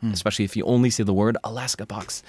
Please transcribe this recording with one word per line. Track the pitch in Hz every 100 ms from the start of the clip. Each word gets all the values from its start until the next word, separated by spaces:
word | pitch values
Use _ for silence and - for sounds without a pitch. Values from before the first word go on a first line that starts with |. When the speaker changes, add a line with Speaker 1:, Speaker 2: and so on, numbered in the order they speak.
Speaker 1:
Hmm. | 117
Speaker 2:
especially | 92 107 - 98
if | 110
you | -
only | 123 127
see | 113
the | 101
word | 95 107 117
Alaska | - 117 131 - 107
pox. | 104 - -